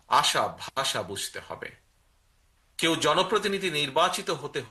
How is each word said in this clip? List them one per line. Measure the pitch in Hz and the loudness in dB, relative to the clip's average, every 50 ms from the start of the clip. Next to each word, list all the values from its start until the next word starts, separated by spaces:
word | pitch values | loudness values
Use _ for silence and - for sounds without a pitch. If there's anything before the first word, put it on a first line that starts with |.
| _ | _
আশা | - 120 139 147 - - 143 110 | 2 4 4 4 4 2 2 0
ভাষা | 98 82 - - - - 135 135 - - 117 101 | 0 -2 -8 -12 -8 -4 -2 -2 -2 -2 -2 -4
বুঝতে | - 101 98 - - - - | -4 -6 -8 -8 -8 -8 -10
হবে। | - - 82 - - - - - _ _ _ _ _ _ _ _ _ _ _ _ _ _ _ _ _ _ _ | -12 -12 -12 -12 -12 -14 -16 -18 _ _ _ _ _ _ _ _ _ _ _ _ _ _ _ _ _ _ _
কেউ | - 165 165 165 | 0 2 2 2
জনপ্রতিনিধি | 151 - 151 151 175 190 185 226 208 202 202 196 190 190 180 | 4 4 4 4 4 2 2 2 0 0 0 -2 -2 -2 -2
নির্বাচিত | 151 147 147 139 127 156 170 185 180 - 185 - | -2 -2 -2 0 2 2 2 2 2 -2 -4 -4
হতে | 170 139 143 139 - 147 120 - | -4 -4 -6 -8 -6 -8 -8 -6